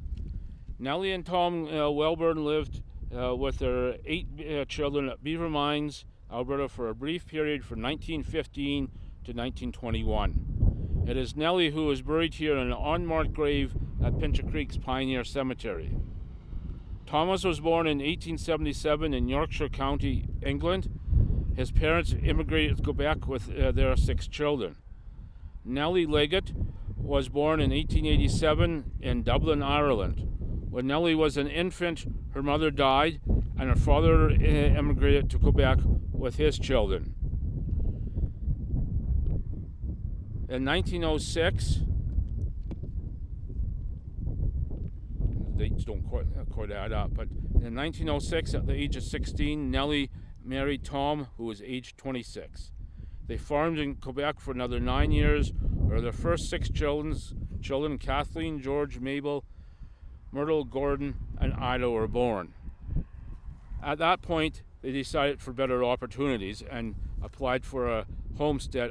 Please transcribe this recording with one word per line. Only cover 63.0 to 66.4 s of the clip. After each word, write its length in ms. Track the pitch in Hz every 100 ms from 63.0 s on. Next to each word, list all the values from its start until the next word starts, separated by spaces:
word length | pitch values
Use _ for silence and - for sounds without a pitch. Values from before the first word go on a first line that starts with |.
| - - - - - - - -
At 160 | - 151
that 220 | 165 180
point, 420 | - 165 156 - - -
they 80 | 131
decided 500 | 135 127 156 143 139
for 120 | -
better 320 | 123 135 127
opportunities 760 | 123 123 123 104 143 120